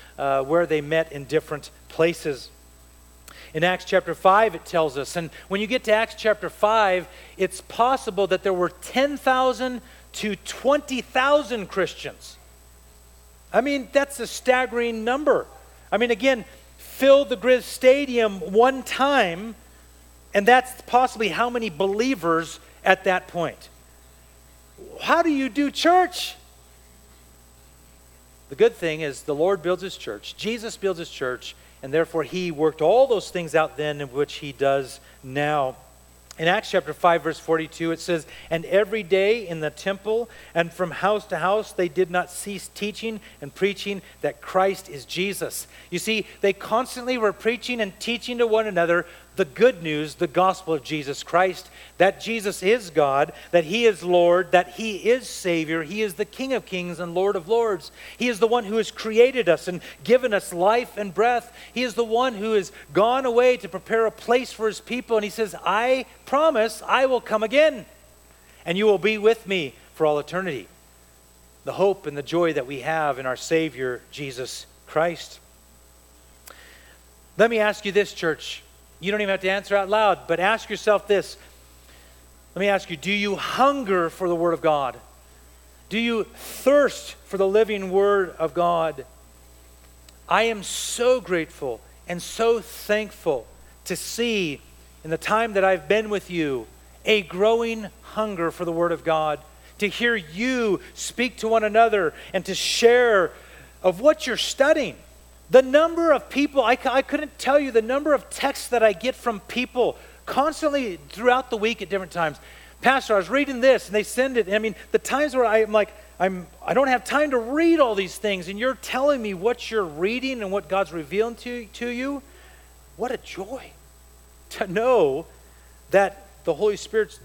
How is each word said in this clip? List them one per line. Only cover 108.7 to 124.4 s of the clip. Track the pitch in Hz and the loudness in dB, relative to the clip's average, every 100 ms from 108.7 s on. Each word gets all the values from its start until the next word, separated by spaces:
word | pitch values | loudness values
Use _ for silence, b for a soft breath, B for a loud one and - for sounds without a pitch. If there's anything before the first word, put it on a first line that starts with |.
| 240 | 4
I | 220 | 4
get | 190 254 - | 2 -6 -4
from | 240 208 | -4 -6
people | - 233 247 247 196 - B B - | -6 -6 -4 0 -2 -2 B B -6
constantly | 247 302 294 302 285 240 165 143 | 0 0 0 -2 0 -4 -8 -14
throughout | - 247 254 254 | -2 2 2 0
the | 226 | -2
week | 220 220 | -2 -2
at | 175 | -6
different | 196 175 | -6 -6
times. | 175 156 143 B B B B | -4 -4 -4 B B B B
"Pastor, | 240 269 - 208 | 2 2 2 0
I | |
was | 170 | 2
reading | 262 277 247 | 0 0 2
this," | 262 233 - | 4 4 2
and | 208 | -4
they | |
send | 202 - 269 247 | -4 -2 -2 0
it. | 185 | 0
I | 214 | 0
mean, | 220 - B | -2 -6 B
the | 214 | -2
times | - 262 302 254 | 0 -2 0 2
where | 226 | 2
I'm | 220 214 | 4 2
like, | 214 196 - B B | 2 0 -6 B B
I'm, | 185 185 170 - | -2 -2 -12 -12
I | - 202 | -2 0
don't | 269 | 2
have | 247 | 0
time | - 262 302 | 0 0 0
to | 254 | 0
read | 226 294 339 330 | -2 2 4 4
all | 254 202 | 4 2
these | 180 - | -4 -4
things, | 208 190 170 | -4 -4 -6
and | 202 | -4
you're | 254 247 | -4 -4
telling | - 254 285 269 | -6 -2 0 0
me | 214 | -2
what | 185 214 240 - | -4 -2 -4 -4
you're | 220 | -4
reading | 175 147 190 240 262 247 | -4 -4 -4 -2 -6 -6
and | 196 | -4
what | 196 156 | -6 -2
God's | 190 196 | -4 -2
revealing | 170 143 190 233 233 | -6 -6 -4 -4 -4
to, | 247 240 214 | -12 -12 -14
to | - 240 | -10 -8
you. | 240 269 277 - B B B B B - - | -6 -6 -8 -12 B B B B B -20 -10
What | 240 | -8
a | 254 | -8
joy | - - 196 262 - - - _ - _ - - | -10 -14 -12 -12 -16 -20 -20 _ -20 _ -20 -20